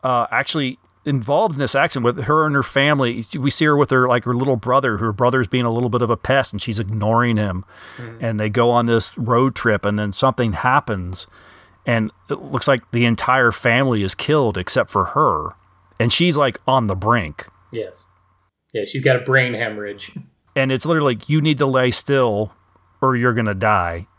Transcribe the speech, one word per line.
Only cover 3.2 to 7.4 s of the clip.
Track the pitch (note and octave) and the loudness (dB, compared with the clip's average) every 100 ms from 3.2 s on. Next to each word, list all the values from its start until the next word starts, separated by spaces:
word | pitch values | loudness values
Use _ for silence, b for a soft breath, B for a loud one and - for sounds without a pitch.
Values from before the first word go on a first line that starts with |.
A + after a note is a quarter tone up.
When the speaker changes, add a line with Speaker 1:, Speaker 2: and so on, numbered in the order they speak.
| A2+ D#3 | -8 -4
Speaker 1:
We | C3+ | -2
see | - D#3 | 0 2
her | D3 | 2
with | C#3+ | 2
her, | C3 B2+ | 2 4
like, | B2 A#2 | 2 0
her | B2 | -2
little | C3+ B2+ | 0 0
brother. | A#2 C3 C3 G#2 | 2 0 2 -2
Her | A2+ | -2
brother's | G2+ B2 C3 A2+ | 2 2 2 0
being | B2+ A#2+ | 0 0
a | |
little | A#2 B2 | -2 -2
bit | A#2+ | 0
of | A#2+ | 0
a | A2+ | -2
pest, | - C#3 B2 | 2 0 0
and | G2+ | -6
she's | - G#2+ | -6 -6
ignoring | G2 G#2+ G#2 A2+ A#2+ | -4 -4 0 2 2
him. | A2 | 0